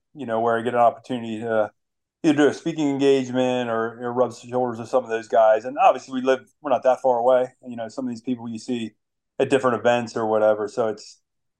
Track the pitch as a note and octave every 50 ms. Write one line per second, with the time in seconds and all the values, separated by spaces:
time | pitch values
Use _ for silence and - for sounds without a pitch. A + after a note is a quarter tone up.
0 | _ _ _ D3+ C3 A#2 A2+ A2+ A#2 A#2 A#2 A2+ A2+ B2 A#2+ A#2+ A#2+ A2+ A2 -
1 | - - C3 A#2+ A2+ A2+ A2 G#2+ A#2+ A#2 A2+ A2 G#2 G#2 - _ _ _ _ _
2 | _ _ _ _ - E3 C#3+ C#3+ D3 C3 - - - E3 D#3+ D3+ D3+ C#3+ C#3 C3+
3 | C#3 C#3 C#3 C3+ B2+ B2 B2 B2+ B2+ B2+ B2+ B2 B2 A#2 A2+ A2+ A2+ A#2 A2+ A#2
4 | B2 A#2+ A#2+ B2 B2 A2+ A2 - - A#2+ A#2+ B2+ B2+ B2 A#2 A2+ A#2 - - B2+
5 | B2 A2+ A2+ A2+ A2 - B2 A#2 A2 A2 A2 A2 A#2+ B2+ C#3 D#3 F#3+ F#3 C#3 B2+
6 | - C3+ C3 B2+ B2+ C3 C3 B2+ - _ _ _ - D3 B2+ A2+ - C3 B2+ -
7 | - C3 B2 A#2 A#2 B2+ C3 B2 B2+ B2+ - _ - B2+ A#2+ A#2 A2+ A2 - C#3+
8 | C3 B2 A#2+ A2 - C3 B2+ A#2 A#2 A#2+ A2+ G#2+ - - B2 A#2 A2+ G#2+ - _
9 | _ _ _ _ _ _ _ - C3+ C3 C#3 C3 B2+ B2+ A#2 G#2+ A2+ A#2+ A#2+ A#2+
10 | A#2 A2 - A#2 A2+ A2 A2 G#2+ G#2+ G#2+ G#2+ G#2 G#2+ G2+ - B2+ A2+ A2 G#2 -
11 | - - - _ _ _ _ _ _ _ _